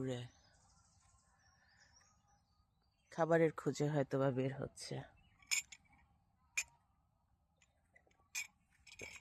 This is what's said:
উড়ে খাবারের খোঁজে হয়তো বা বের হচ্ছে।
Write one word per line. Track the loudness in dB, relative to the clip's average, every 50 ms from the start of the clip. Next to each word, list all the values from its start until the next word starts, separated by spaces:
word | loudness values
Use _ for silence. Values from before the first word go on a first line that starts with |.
উড়ে | 0 -2 -4 -6 -6 -10 -14 -20 -20 -20 -20 -20 -20 -20 -20 -20 -20 -20 _ -20 _ -20 _ -20 _ _ _ _ _ _ _ _ _ _ _ _ -20 -20 -20 -20 _ -20 _ _ _ _ _ _ _ _ _ _ _ _ _ _ _ _ _ _ _ _
খাবারের | -2 0 4 4 6 6 6 4
খোঁজে | 4 0 -2 -2 0 2 0 2
হয়তো | 2 2 2 2 2 2
বা | 2 2
বের | 2 2 0 -2 -2
হচ্ছে। | -4 -8 -8 -10 -14 -10 -8 -8 -10 -10 -12 -20 -20 -20 _ _ _ -6 -4 -4 -4 -4 _ -20 -20 _ _ -20 _ _ _ _ _ _ _ _ _ _ _ _ -8 -8 -8 _ _ _ _ _ _ _ _ _ _ _ _ _ _ _ _ _ _ _ _ _ _ _ _ _ -20 _ _ _ _ _ _ _ -8 -8 -8 _ _ _ _ _ _ _ -20 -16 -14 -14 -14 -14 -20